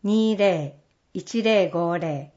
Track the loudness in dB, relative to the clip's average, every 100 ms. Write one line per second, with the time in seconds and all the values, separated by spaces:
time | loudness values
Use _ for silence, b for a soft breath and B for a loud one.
0 | 0 2 2 2 2 2 -4 -12 _ _
1 | _ -12 -6 -2 2 2 2 0 -2 -2
2 | -4 -6 -10